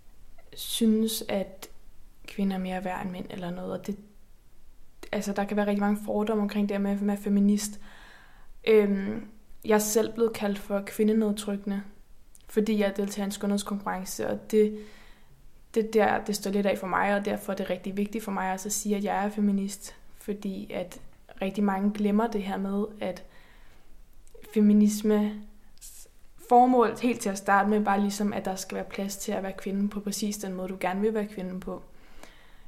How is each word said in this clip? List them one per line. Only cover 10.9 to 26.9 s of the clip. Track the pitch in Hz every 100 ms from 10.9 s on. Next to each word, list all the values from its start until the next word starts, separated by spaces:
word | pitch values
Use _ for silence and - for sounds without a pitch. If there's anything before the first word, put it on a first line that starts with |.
| - 214 220 214 208 - 202 202 196 202 - - - - - -
fordi | 220 208 208
jeg | 196 202
deltager | 202 208
i | 196
en |
skønhedskonkurrence, | 202 202 202 - 202 220 185 185 - 214
og | 208 -
det, | 214 214 214 214 - - - - - - - -
det | 226 214
der, | 220 214 226
det | 220 202
står | 196
lidt | 202 196
af | 202
for | 185
mig, | 180 196 202
og |
derfor | 202 208 -
er | 196
det | 190
rigtig | 180 196 196
vigtigt | 202 226
for | 208
mig | 196 190
også | 190 208
at |
sige, | - 208 202
at |
jeg | 202 185
er | 208
feminist, | 208 208 196 196 - - - - -
fordi | - 202 196 190 208
at | - 175 - - - - -
rigtig | 196 202
mange | 202 190 202
glemmer | 208 208 202 202
det | 208
her | 190 190
med, | 196 202 214 -
at | 196 175 - - - - - - - - - - - - -
feminisme | 214 208 208 208 208 214 208 208 214 - - - - - - - - - - -
formål | 247 254 254 214